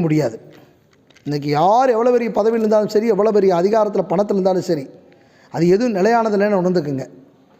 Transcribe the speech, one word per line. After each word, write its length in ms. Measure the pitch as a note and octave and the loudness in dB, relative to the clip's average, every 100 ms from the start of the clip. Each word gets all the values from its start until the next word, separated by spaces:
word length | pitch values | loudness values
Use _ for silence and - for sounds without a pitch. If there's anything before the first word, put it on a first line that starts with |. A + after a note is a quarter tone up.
முடியாது. 320 | E3 D#3 B2+ A2+ - - - _ _ _ _ _ C#3+ | 0 0 -2 -6 -16 -20 -20 _ _ _ _ _ -8
இன்றைக்கி 240 | D3 C#3+ D3 | -6 -2 0
யார் 360 | F3 A#3 C4 A3 | 2 2 2 0
எவ்வளோ 160 | B3 | 0
பெரிய 160 | A#3+ A#3 G3+ | 0 -2 -2
பதவியில் 260 | G#3+ A#3 | 0 0
இருந்தாலும் 300 | G#3+ G#3+ G#3 | 0 0 0
சரி, 120 | G#3 A#3 | 0 0
எவ்வளோ 200 | G3 A3 G#3 | 0 2 2
பெரிய 140 | F#3+ E3+ | 2 2
அதிகாரத்தில் 500 | F#3+ A3 G#3 G#3 E3+ | 2 2 0 -2 -2
பணத்தில் 260 | F3+ G#3 G3+ | -2 0 0
இருந்தாலும் 300 | F#3 F#3 E3+ | 0 0 -2
சரி, 160 | D#3 C3 - - - _ _ _ | -4 -6 -18 -20 -20 _ _ _
அது 100 | C#3+ F3 | -2 2
எதுவும் 240 | F#3+ B3 F#3+ | 2 0 0
நிலையானது 380 | G3+ A#3 A3 G3+ | 2 2 0 0
இல்லைன்னு 240 | G#3 G3 | 0 0
உணர்ந்துக்குங்க. 440 | F3+ F3 D3 C3+ C3 - - _ _ _ | 0 -2 -2 -6 -8 -16 -20 _ _ _